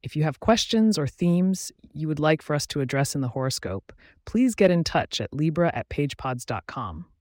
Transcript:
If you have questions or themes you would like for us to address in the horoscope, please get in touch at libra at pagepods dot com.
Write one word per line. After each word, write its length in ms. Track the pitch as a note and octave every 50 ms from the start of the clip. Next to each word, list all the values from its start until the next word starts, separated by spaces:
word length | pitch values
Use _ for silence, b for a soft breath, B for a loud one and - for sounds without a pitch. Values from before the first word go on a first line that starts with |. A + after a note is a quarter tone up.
If 140 | - - -
you 60 | D3+
have 180 | D3+ D#3 C#3 _
questions 560 | - - A3+ A3+ - - - A3 A3 A3 G#3
or 100 | E3 C#3+
themes 640 | C3 - - F3 F3 F3 F3 F3+ F#3+ F#3+ - - - - _ - -
you 160 | _ D3 D#3 D#3
would 120 | D#3 D3
like 200 | D3+ D#3 D#3+ D3+
for 140 | - - D3+
us 120 | C#3+ - -
to 120 | - D3
address 340 | C#3 B2 - C3+ C#3+ - -
in 60 | C#3+
the 80 | C3+ B2
horoscope, 640 | - C3+ C3 C3 - - - F#2+ F#2+ G2 _ - - b b b b b _
please 300 | - - A3+ B3+ B3+ G#3+
get 160 | - G#3 F3+
in 120 | F3+ E3+
touch 380 | D#3+ - - E3+ - - - -
at 140 | G#2+ - -
libra 360 | C#3 D3+ D#3+ D3+ E3+ F3 E3+ -
at 160 | A#2+ - _
pagepods 560 | - - D3 C#3 - - - C3+ C3 B2 -
dot 180 | - A#2+ G2 _
com. 380 | - - A#2+ A2 G2 D#2+ D#2 F2 _ _ _